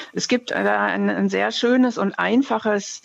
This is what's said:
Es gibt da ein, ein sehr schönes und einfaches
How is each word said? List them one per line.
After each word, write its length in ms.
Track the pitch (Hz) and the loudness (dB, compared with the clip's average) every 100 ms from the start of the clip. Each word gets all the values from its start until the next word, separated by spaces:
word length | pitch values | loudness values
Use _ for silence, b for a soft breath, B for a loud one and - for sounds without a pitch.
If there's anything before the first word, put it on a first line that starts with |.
| B | B
Es 160 | 180 - | -6 -2
gibt 240 | 247 - | -2 -2
da 320 | - 202 208 208 | -2 0 0 0
ein, 220 | 190 202 | 0 0
ein 200 | 190 196 | 0 0
sehr 220 | 190 214 | 0 -2
schönes 440 | 226 240 254 254 - | 0 2 4 4 2
und 220 | 196 - | -2 0
einfaches 840 | 180 240 269 220 220 202 - - | 0 2 0 -2 0 -2 -4 -14